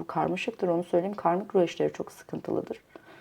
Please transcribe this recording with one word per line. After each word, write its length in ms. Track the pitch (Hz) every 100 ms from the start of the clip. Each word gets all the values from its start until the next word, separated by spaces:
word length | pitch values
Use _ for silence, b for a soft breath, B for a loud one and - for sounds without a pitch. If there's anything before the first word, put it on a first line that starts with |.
| 165
karmaşıktır 640 | 160 147 180 - - 185
onu 160 | 170
söyleyeyim. 320 | 180 175 185 208
Karmik 380 | 175 175 208
ruh 80 | 196
eşleri 300 | 170 - 151
çok 200 | - -
sıkıntılıdır. 680 | - - - - - - - _ B B B